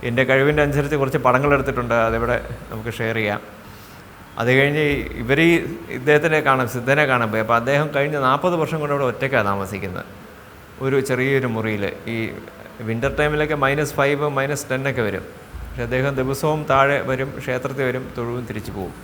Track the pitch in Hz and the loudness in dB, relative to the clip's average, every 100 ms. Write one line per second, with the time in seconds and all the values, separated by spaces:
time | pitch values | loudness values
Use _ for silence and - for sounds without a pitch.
0 | 123 120 131 135 143 151 147 143 143 147 | -2 0 4 4 4 4 2 2 0 0
1 | 135 143 127 127 143 139 135 120 120 117 | 0 2 4 4 4 2 2 -2 0 2
2 | 113 113 117 117 - 120 - 110 113 107 | 2 2 0 0 -2 -12 -10 -8 -8 -4
3 | 113 113 104 104 - - - - - - | -2 0 -2 -2 -8 -18 -20 -20 -20 -20
4 | - - - - 117 131 139 147 151 139 | -20 -20 -18 -4 2 4 4 2 0 0
5 | - - 117 143 165 170 - - - 123 | -4 -8 0 4 6 4 0 -8 -10 -4
6 | 131 151 160 156 135 131 120 123 117 143 | 4 4 4 2 4 2 2 -2 0 2
7 | 147 127 113 110 110 117 117 143 151 147 | 4 2 2 0 2 2 4 0 0 0
8 | 143 151 131 135 185 175 156 165 147 143 | 0 0 2 2 2 0 -2 -2 -2 0
9 | 131 117 135 135 101 101 95 98 95 90 | 0 -2 0 0 2 -2 -4 -6 -6 -8
10 | - - - - - - - - 131 135 | -10 -16 -20 -20 -20 -20 -20 -6 0 0
11 | 135 127 131 135 123 113 110 104 98 - | 2 0 2 2 0 -2 -2 -2 -4 -6
12 | - 113 110 - - - - - 110 113 | -8 -6 -6 -8 -14 -18 -18 -10 -4 -2
13 | 135 135 151 151 151 147 135 143 143 - | -2 0 0 0 0 0 0 2 -2 0
14 | 139 143 147 135 135 143 - 131 139 123 | 0 2 0 0 -2 -4 -4 -4 -2 0
15 | 110 92 92 - - - - - 120 127 | -2 -2 -8 -16 -16 -14 -12 -8 -2 0
16 | 139 135 131 135 156 156 151 135 139 143 | 0 0 -2 0 0 -2 2 4 4 2
17 | 98 131 135 - 131 127 131 135 131 127 | 0 -2 -4 -6 -4 -4 -4 -2 -2 -2
18 | 127 - 117 123 117 110 101 98 90 80 | -6 -6 -6 -6 -6 -8 -8 -8 -8 -10